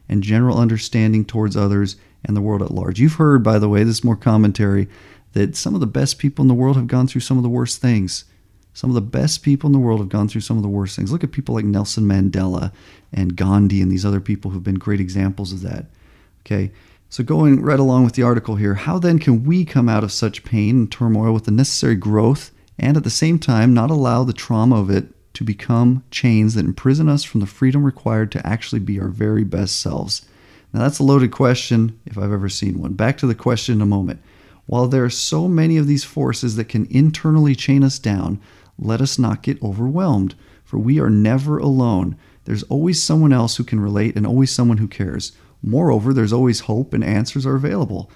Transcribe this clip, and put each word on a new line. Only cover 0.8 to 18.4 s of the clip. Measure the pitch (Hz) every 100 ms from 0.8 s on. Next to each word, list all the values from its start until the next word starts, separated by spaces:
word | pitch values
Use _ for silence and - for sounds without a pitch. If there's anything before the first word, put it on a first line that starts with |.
| - 113 110 110
towards | 107 113 107 104
others | 101 101 98 - _ _
and | - 104
the |
world | 104 104
at | 98
large." | 101 92 98
You've | 147 156
heard, | 156 139
by | 110 110
the | 104
way, | 104
this | 113 110
is |
more | 123 110
commentary, | - 107 104 95 104 98 101 - - - _
that | - 101 -
some | 180 196
of |
the | 117
best | 135 139 -
people | 143 139
in | 131
the | 123
world | 131 135
have | 127
gone | 127 127
through | 127
some | - 131
of |
the | 120
worst | 120 123 -
things. | 123 110 92 - - _ _ _ _
Some | - 127
of | 120
the |
best | 107 127 147 -
people | - 139 147
in |
the | 139
world | 123 110
have | 101
gone | 110 104
through | 110
some | - 113
of |
the | 101
worst | 101 95 -
things. | 95
Look | 165
at | 135
people | - 135 117
like | 104
Nelson | 98 101 - 104
Mandela | 98 95 95 95 87 98 - - - -
and | - 92 87
Gandhi | 95 101 101 98
and | 92
these | 95 101
other | 98
people | 98 101 101
who've | 95
been | 98 95
great | - 101
examples | 95 95 95 98 98
of | 92
that. | 92 - - _ - _ _ _ -
Okay, | 101 98 - _ _ _
so | -
going | 123 156 156 135
right | 139 139
along | 135 127
with | 123 120
the |
article | 120 117